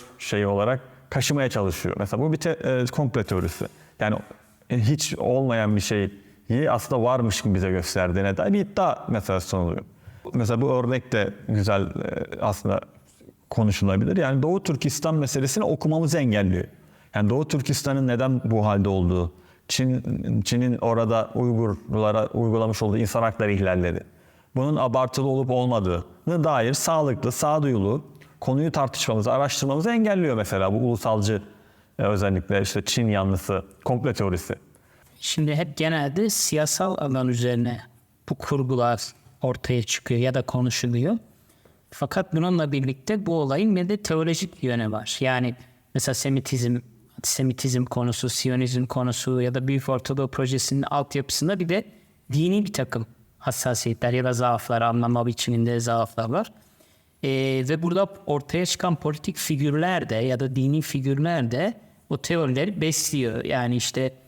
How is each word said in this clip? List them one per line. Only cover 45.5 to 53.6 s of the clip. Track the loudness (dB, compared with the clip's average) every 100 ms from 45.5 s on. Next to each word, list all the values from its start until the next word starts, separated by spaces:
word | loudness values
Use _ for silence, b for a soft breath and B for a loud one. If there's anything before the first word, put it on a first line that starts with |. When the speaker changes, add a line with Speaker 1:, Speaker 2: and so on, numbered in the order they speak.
| -4 B B _
Speaker 2:
mesela | -4 -2
Semitizm, | -2 0 0 0 0 0 -2 -4 -18 _ -8
antisemitizm | -4 0 0 0 0 0
konusu, | 0 0 0 0 -2
Siyonizm | -2 0 0 0 0 -2
konusu | -2 -2 -2 0 0
ya | 0
da | 0 0
Büyük | 0 0
Orta | -2 -2 -2
Doğu | -2
Projesi'nin | -2 0 0 0 -2
altyapısında | 0 -2 -2 -4 -4 -2 0 0
bir | 0
de | -2 -4 B B B -4
dini | 0 2 2
bir | 0
takım | -2 -4 -4 -6 -12 _ _
hassasiyetler | -6 -2